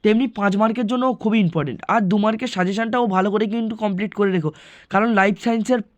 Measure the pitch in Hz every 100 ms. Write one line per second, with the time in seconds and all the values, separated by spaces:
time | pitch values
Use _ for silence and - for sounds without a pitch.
0 | 208 226 262 - 202 196 220 226 214 247
1 | 262 240 214 220 180 160 135 120 - 220
2 | 190 208 214 220 254 196 180 202 226 247
3 | 240 185 196 208 214 233 226 214 214 185
4 | 208 - 202 185 156 - - - - 196
5 | 226 208 196 196 233 226 208 247 208